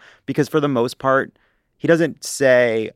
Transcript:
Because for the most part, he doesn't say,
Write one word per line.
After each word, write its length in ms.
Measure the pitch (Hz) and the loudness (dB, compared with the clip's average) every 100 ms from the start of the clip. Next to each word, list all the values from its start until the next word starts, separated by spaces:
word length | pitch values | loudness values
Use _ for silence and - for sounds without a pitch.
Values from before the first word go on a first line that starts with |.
| - _ - | -20 _ -6
Because 220 | 135 135 | -4 -2
for 120 | 156 | -2
the 80 | 147 | 0
most 300 | 127 120 - | 0 -2 -2
part, 380 | 135 131 110 _ _ _ _ _ | 0 0 -2 _ _ _ _ _
he 100 | 143 | 0
doesn't 360 | 165 160 - | 2 0 -6
say, 680 | - - 135 123 120 113 107 | -12 0 2 4 2 -2 -6